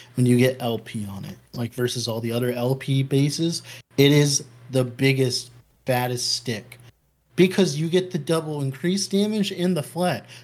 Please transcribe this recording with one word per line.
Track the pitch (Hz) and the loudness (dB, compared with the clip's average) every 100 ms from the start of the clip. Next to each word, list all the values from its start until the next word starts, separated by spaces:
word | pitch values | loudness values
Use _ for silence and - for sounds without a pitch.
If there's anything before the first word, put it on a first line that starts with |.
| - - | -8 0
when | 123 | 4
you | 123 | 6
get | 127 123 | 4 2
L | 120 113 | -4 -6
P | - 113 101 | -6 -10 -8
on | 98 | -10
it. | 101 95 _ | -12 -14 _
Like, | - 113 | -8 -8
versus | - 120 123 113 | -2 -2 -2 -4
all | 113 | -4
the | 117 | -2
other | 117 123 | -2 -2
L | 120 123 135 | -2 -2 -2
P | - 135 | 0 -2
bases, | 135 139 147 156 165 165 - - - - | 2 2 0 0 -4 -4 -10 -20 -6 4
it | 143 | 6
is | 147 147 139 - - - | 6 4 0 -4 -16 -4
the | 131 | -2
biggest, | 123 117 135 135 127 - - - _ _ - | -2 0 2 2 0 -2 -8 -20 _ _ -2
baddest | 123 123 123 - - | -2 0 -4 -4 -4
stick. | - 107 - - - _ _ _ _ | -4 -8 -10 -20 -20 _ _ _ _
Because | - 185 190 175 143 | 2 4 4 2 0
you | 165 | 0
get | 180 180 | 0 0
the | 165 | -4
double | 135 165 156 147 | -2 -2 -2 -4
increased | 135 135 175 190 - | -4 -4 -2 -2 -2
damage | 196 208 214 196 | 0 0 0 -2
in | 180 180 | -2 0
the | 165 | 0
flat. | 147 165 180 120 - - | -4 -2 -2 -2 -8 -20